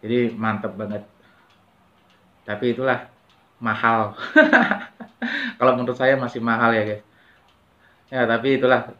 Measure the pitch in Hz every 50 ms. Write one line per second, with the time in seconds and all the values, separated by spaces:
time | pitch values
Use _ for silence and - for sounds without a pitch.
0 | - 107 117 123 123 117 - 101 113 110 107 101 101 107 92 98 110 101 104 104
1 | 104 _ _ _ _ _ _ _ _ _ _ _ _ _ _ _ _ _ _ _
2 | _ _ _ _ _ _ _ _ _ - 104 104 - 123 117 120 131 131 123 123
3 | - - _ _ _ _ _ _ _ _ _ _ 120 113 110 - - 117 113 113
4 | 110 104 - - - - - 302 302 - - - - - - - - - _ _
5 | 220 - _ _ - 240 - 294 269 247 - - 123 131 127 123 123 120 127 127
6 | 131 131 135 131 127 120 - 123 113 117 113 113 120 113 117 110 107 107 107 107
7 | - _ _ _ _ _ _ _ _ _ _ _ _ _ _ _ _ _ _ _
8 | _ _ - 127 120 117 117 117 113 135 135 127 - 127 131 117 117 - - _